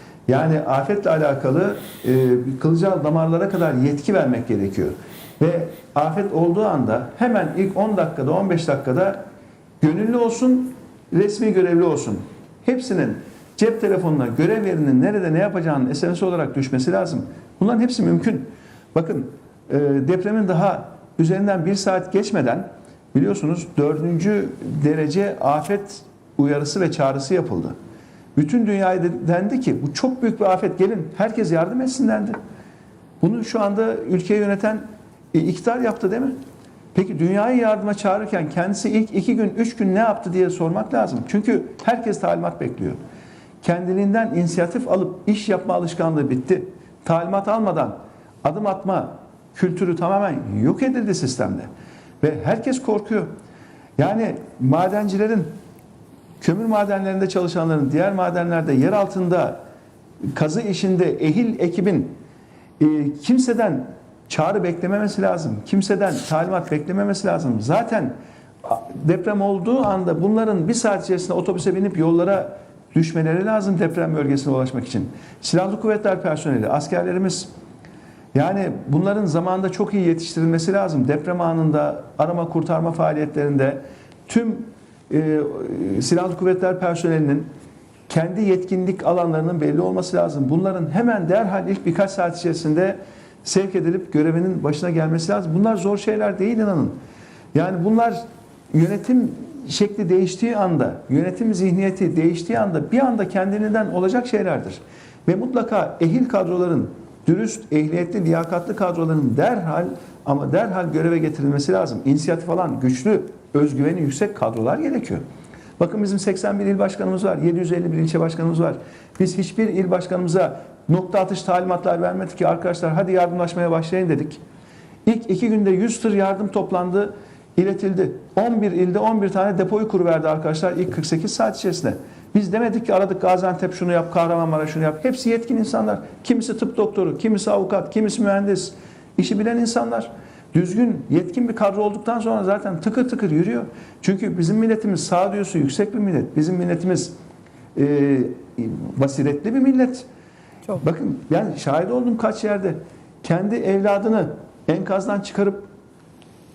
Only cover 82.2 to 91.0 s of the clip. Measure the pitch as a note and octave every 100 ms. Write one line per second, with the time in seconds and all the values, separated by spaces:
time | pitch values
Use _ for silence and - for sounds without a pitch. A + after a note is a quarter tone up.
82.2 | D#3 F3 E3 E3 D#3 D#3+ E3 E3 D#3 D3+
83.2 | D3+ D3+ C#3+ C#3 C3+ C#3 - - - -
84.2 | - A#3 A3+ - - - - - - D3+
85.2 | D#3 D3+ D3 - - - F#2+ G2 C3 E3+
86.2 | F#3 F3 F#3 F3+ F#3 F3+ F3+ E3 E3+ D#3+
87.2 | D3 C#3+ - - - - - - - E3
88.2 | E3+ F#3+ G3 F#3 - F#3 F#3 F#3+ E3 F3+
89.2 | E3+ D#3 E3 E3+ D3 D3+ F3+ F#3 F3 F3+
90.2 | E3+ C#3 C3+ D#3+ G3 F#3 D#3 F3